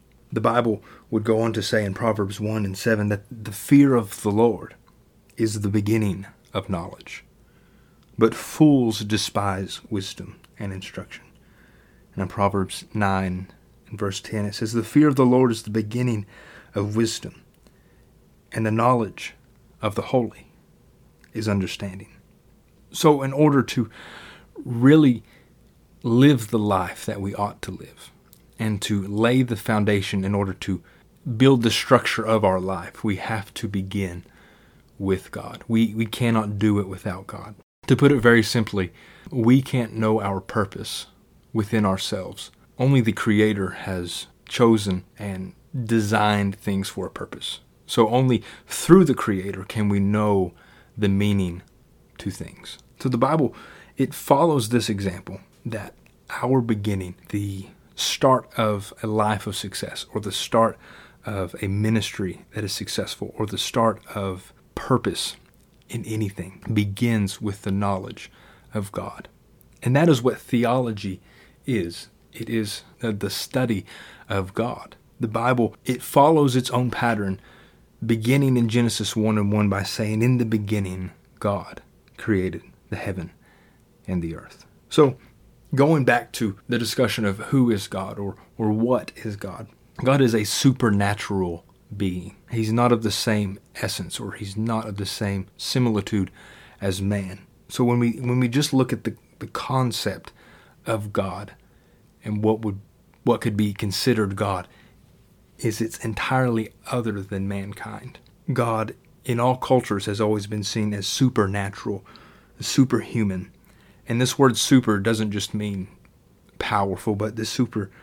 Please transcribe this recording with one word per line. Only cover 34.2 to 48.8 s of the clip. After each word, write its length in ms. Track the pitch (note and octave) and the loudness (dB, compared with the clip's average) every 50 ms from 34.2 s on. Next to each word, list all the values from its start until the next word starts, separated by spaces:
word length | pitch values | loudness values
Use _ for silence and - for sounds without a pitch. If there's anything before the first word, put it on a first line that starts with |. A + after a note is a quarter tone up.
| - - _ - - - - _ _ _ _ _ _ _ _ - | -16 -18 _ -20 -20 -20 -20 _ _ _ _ _ _ _ _ -4
with 320 | G2+ F#2+ F#2+ F#2 - - | 0 0 0 0 -2 -6
God. 320 | - - - - - - - | -12 -12 -12 -12 -14 -12 -4
We, 260 | - A2+ A2+ A2+ A2 G#2 | 0 2 2 2 2 0
we 100 | A2 A2+ | -2 -4
cannot 540 | G#2 - - B2 A#2 A2+ A2 G#2+ G#2 G#2 G2+ | -4 -2 0 0 2 2 0 0 -2 -2 2
do 180 | A2 G#2+ G#2 G2+ | 2 4 4 2
it 80 | G2 | 0
without 400 | F#2+ F#2 F2+ - G2 F2 F2 - | -4 -8 -8 -8 -8 -8 -8 -10
God. 300 | - - - - - - - _ _ _ _ - - | -14 -14 -14 -14 -16 -18 -20 _ _ _ _ 0 2
To 80 | C3 | 4
put 160 | - C#3+ C#3+ | 6 6 6
it 80 | C#3+ B2+ | 6 6
very 220 | G#2 A#2+ A#2+ A#2 | 6 6 6 6
simply, 500 | G#2+ - - A#2+ G#2+ - - G2+ F#2 F2 - - - - - - - - | 4 2 0 -2 -2 0 -2 -4 -4 -4 -6 -14 -20 -20 -20 -20 -14 -6
we 300 | D3+ B2+ A2 A#2 B2+ C3+ | -2 2 4 6 6 6
can't 320 | C3 - - B2+ A#2 A2 | 4 2 -2 -2 -2 -4
know 260 | A2 A2 A2 A2 A2 A2 | -4 -2 0 0 0 0
our 220 | G2 G2+ G2 F#2+ | 0 -2 -4 -4
purpose 680 | - - - A2+ G2+ G#2 - - - - - - - - _ _ _ _ _ _ _ _ | -6 -4 -2 -2 -2 -2 -4 -10 -10 -10 -10 -10 -12 -14 _ _ _ _ _ _ _ _
within 320 | - A2 G#2 G#2 - A2 G#2 | -4 -4 -2 0 0 0 2
ourselves. 640 | G2 F#2+ F#2+ - - G#2+ G2+ F#2 F#2+ - - - - - _ _ _ _ - | 0 0 -2 -4 -6 -6 -8 -8 -10 -14 -16 -16 -18 -20 _ _ _ _ 0
Only 240 | B2+ C3+ C#3 C3 | 2 4 4 4
the 100 | A2 A2 | 4 2
Creator 580 | G#2 - - A#2 G#2 G#2 G#2+ G#2+ G#2 G2 F#2+ F#2 | 0 0 0 2 4 4 4 4 2 0 -4 -4
has 580 | - - - G2+ F#2+ F2+ F2 E2+ - - - - _ _ - - | -6 -8 -8 -6 -6 -6 -6 -8 -10 -10 -12 -14 _ _ -14 -6
chosen 560 | - - B2 A#2 A2+ G#2+ G2 G2 F#2 F#2 - _ _ - | 0 4 4 6 6 4 2 0 -2 -4 -6 _ _ -10
and 340 | G#2+ G2+ F#2+ F#2 F#2+ F#2 - _ _ _ - C3 A#2 | -8 -8 -8 -8 -10 -12 -14 _ _ _ -8 -6 -2
designed 720 | A2 A#2 A2+ G#2+ G2+ A2 G#2 G#2+ G#2 G#2 G2+ G2+ G2 G2 | 0 0 0 2 2 2 2 4 4 2 2 0 0 -2
things 320 | - - A2 G2 G2 F#2+ - | -4 -4 -4 -2 -2 -4 -6
for 180 | - G2 F2+ | -6 -8 -8
a 40 | F2 | -8
purpose. 500 | - - - - - - - - - - _ _ _ _ _ | -10 -12 -12 -12 -12 -12 -12 -12 -12 -12 _ _ _ _ _
So 240 | - - C3 A2+ A2 | 0 4 4 4 6
only 340 | A#2 B2+ C3 B2+ B2 G2+ - - - - - | 4 4 4 4 2 2 0 -6 -20 -20 -14
through 380 | - - - | -12 -10 -2